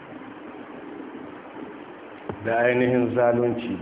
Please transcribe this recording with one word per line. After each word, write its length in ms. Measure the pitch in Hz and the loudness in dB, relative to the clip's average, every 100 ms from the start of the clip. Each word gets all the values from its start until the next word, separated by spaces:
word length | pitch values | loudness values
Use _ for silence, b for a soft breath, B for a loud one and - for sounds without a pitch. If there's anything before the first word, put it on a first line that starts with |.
| - - - - - - - - - - - - - - - - - - - - - - - 101 | -14 -14 -14 -14 -14 -14 -14 -14 -12 -12 -12 -12 -12 -12 -14 -14 -12 -12 -14 -16 -16 -14 -10 -6
da 160 | 107 117 | 0 4
ainihin 580 | 120 123 123 127 120 123 | 6 6 6 4 4 6
zalunci 580 | 120 120 120 117 117 92 | 6 6 4 2 -2 -2